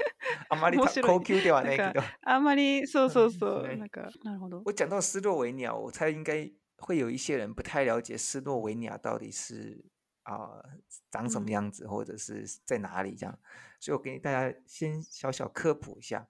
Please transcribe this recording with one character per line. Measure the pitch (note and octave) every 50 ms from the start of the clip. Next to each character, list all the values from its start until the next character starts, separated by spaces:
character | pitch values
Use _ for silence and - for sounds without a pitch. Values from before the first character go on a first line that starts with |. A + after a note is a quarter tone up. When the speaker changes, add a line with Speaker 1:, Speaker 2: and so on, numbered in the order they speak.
| D5 - - -
Speaker 1:
<laughs> | - C5 A#4 - - -
あ | D#3
ま | D#3 D#3 F3
り | F3
た-、 | C#4 B3+
Speaker 2:
面 | -
白 | - C4+ B3
い | A3
ね。 | F3 F3+
Speaker 1:
高 | F3+
級 | - G3 F#3+
で | F#3 F3+
は | D#3 C3+ C3
な | C#3 C#3
い |
け | C#3 G3
ど。 |
Speaker 2:
な | F#3+
ん | -
か、 | - C3 - - - -
あ | - B3+ C4
ま | D4 D4 C#4+
り、 | C#4 C#4+ C#4 C#4 C#4 C4+
そ | C#4 - C#4+ C4
う | B3+
そ | B3+ B3 A3+
う | A#3
そ | G3+ F3 G3+
う。 | G3+ G3+ -
Speaker 1:
う | -
ん、 |
は | C3 -
い。 |
Speaker 2:
な | A3 G#3+
ん | G#3
か、 | - - - - A3+ - -
な | G#3+ G3+
る | F#3+
ほ | F#3 F#3
ど。 | F3 F3 G#3+
Speaker 1:
我 | G3+ G3+
讲 | - D3+ D3
到 | G3 G3+
斯 | F3 - - G3
洛 | F#3+ G#3 F#3
维 | D3+ B2 A#2+
尼 | B2+ C3+ B2
亚， | A2+ A2+
我 | A2 A2 A#2+
猜 | - - D#3 D#3+
应 | D#3 D#3 D#3
该 | D#3 D3+ D#3 D3+ - - _ _ _ _
会 | - - - F3+
有 | D#3 B2+ A#2
一 | A#2+
些 | C3 - - D3
人 | B2+ G#2+ G#2 G#2+
不 | -
太 | - - - D3 C3+
了 | A#2+ A2+ A#2
解 | A#2 - A#2
斯 | A#2 - - - C3+
洛 | C3 C#3+ C#3 A#2+
维 | A2 G#2+ A2
尼 | A#2 A#2
亚 | G#2+ G#2
到 | G#2+ - A2+ A2+
底 | A2+ G#2+ G#2+
是， | G#2+ - - - A2+ A2 G#2+ A2 G#2+ - - _ _ _ _ _ _ _ -
啊， | - G2+ G#2+ A2 A2 A2 G#2 - - C#3+ - _ - - - _ -
长 | - A2 A#2 A#2+
什 | A2 G#2+
么 | G#2 G#2+
样 | G#2+ G#2 G#2 G#2
子， | G2+ - -
Speaker 2:
嗯。 | G#2+
Speaker 1:
或 | G#2 G#2+ A2
者 | G#2 G2
是 | A2 - - G#2+ G#2 G#2 G#2 - - -
在 | - C3 A2
哪 | G2+ - F2+ F#2 F#2+
里 | G2 -
这 | - -
样。 | - - - _ - - - - - - -
所 | - - D3
以 |
我 | C3
给 | - C3 C3 C3
大 | C3 D3
家 | C3+ B2+ C3 B2+ - - _
先 | _ - - E3 D#3 D#3 D#3 D#3+
小 | - - - - C3+
小 | C3 - C3
科 | G#2 - - - D#3+ C#3+
普 | - - - - A2
一 |
下。 | - - A2+ G#2 A2